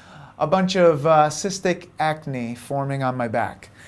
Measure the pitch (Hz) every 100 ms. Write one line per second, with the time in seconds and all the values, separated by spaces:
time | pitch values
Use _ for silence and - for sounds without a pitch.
0 | - - - - 151 185 185 185 175 151
1 | 147 156 151 147 202 185 - 175 - -
2 | 156 156 156 131 117 120 - 139 139 139
3 | 131 127 120 117 104 - - -